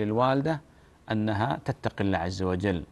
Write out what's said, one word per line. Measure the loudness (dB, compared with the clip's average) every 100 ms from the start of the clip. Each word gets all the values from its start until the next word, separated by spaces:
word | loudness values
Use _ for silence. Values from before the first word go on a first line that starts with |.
للوالدة | 0 2 2 2 0 -2 -6 -20 -20 -20 -4
أنها | -2 0 0 0 -2
تتقي | -4 -4 -6 -2
الله | 0 0
عز | -2 -2
وجل | -2 0 0 -2 -4